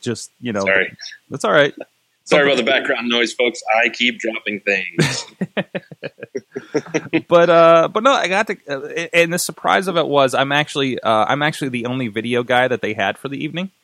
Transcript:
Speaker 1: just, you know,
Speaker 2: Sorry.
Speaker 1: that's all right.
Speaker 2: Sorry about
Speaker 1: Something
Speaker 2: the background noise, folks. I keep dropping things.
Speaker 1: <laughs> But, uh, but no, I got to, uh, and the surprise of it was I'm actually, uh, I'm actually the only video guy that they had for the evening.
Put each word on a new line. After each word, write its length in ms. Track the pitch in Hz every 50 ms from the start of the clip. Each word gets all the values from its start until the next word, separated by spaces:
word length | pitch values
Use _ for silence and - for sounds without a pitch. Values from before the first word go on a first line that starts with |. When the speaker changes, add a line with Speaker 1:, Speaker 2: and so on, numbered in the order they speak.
Speaker 1:
just, 300 | - 120 113 - - - _ _
you 120 | 123 120 104
know, 60 | 101 98
Speaker 2:
Sorry. 320 | 95 98 95 92 - - - - - - - _ _
Speaker 1:
that's 160 | - 147 -
all 80 | 214 185
right. 220 | 151 143 139 - - - - _ _ _ _ _ _ _
Speaker 2:
Sorry 200 | - - 147 143
about 120 | 139 139 127
Speaker 1:
Something 60 | 113
Speaker 2:
the 60 | 135
background 380 | 135 123 - - 135 113 120 120
noise, 240 | 120 120 120 110 -
folks. 280 | - 123 120 117 - - 110 110 113 120
I 40 | 117
keep 280 | 113 - 123 123 117 101
dropping 400 | - 113 110 110 - 104 104 98
things. 680 | - 104 98 95 92 90 85 - 147 135 131 - - - - _ 190 - _
Speaker 1:
<laughs> 100 | 208 175 - - 180 - _ - - - - - _ - - - 131 - _ _ 135 - - - 147 - - - 151 - 143 - 160 - -
But, 220 | 175 170 170 175
uh, 380 | 170 170 165 165 165 165 165 170 -
but 100 | 214 220
no, 100 | 269 269
I 160 | - - 175
got 180 | 185 202 220 220
to, 80 | 202 - _ 143
uh, 380 | 143 135 139 151 - 160 170 - -
and 200 | 170 170 170 170
the 60 | 175
surprise 500 | - - 165 - - 170 185 202 190 185
of 80 | 175
it 100 | 170 147
was 280 | 135 143 143 135 131 131
I'm 180 | 123 135 139 143
actually, 460 | 147 151 - - 151 139 131 120 -
uh, 240 | - 110 110 107 107 -
I'm 140 | 131 143 147
actually 260 | 151 151 - 151 135
the 160 | 123 123 110
only 220 | 120 127 135 127 113
video 340 | 101 117 110 120 123 120 123
guy 260 | 120 123 123 127 127
that 140 | 123 107 -
they 120 | 104 107
had 240 | 107 98 98 107 -
for 100 | - 135
the 140 | 139 135 143
evening. 280 | 156 147 165 190 190 - _